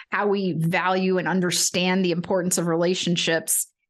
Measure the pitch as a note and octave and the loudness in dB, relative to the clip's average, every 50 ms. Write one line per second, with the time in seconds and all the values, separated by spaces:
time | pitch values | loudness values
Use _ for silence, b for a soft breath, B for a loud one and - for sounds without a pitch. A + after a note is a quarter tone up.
0 | B B - F#3+ G#3 G#3 G3 G3+ G3 F#3 D#3+ D#3+ D#3+ E3 F3+ F3 E3 F#3 F#3+ F#3+ | B B -4 -2 0 0 0 0 0 -2 -2 0 0 0 0 0 0 2 0 2
1 | F#3+ F#3 F#3 F#3 E3 D#3 F3 F#3+ F3 F3+ E3 - - - - F#3 F3+ F#3 F#3 F#3+ | 2 2 0 0 0 0 0 0 0 0 0 0 -2 0 0 0 0 2 2 2
2 | F#3+ F3 E3 F3 F3 - G#3 F#3 E3+ F3+ - - E3+ F3 E3 E3 F3 F3 F#3 F3 | 2 0 0 -2 -2 0 0 0 0 0 0 0 0 0 0 2 2 0 0 0
3 | - F3 F3 E3+ - F3 E3 D#3+ D#3+ - - - - - _ _ _ _ | 0 -2 0 0 0 0 0 -2 0 -2 -2 -2 -4 -6 _ _ _ _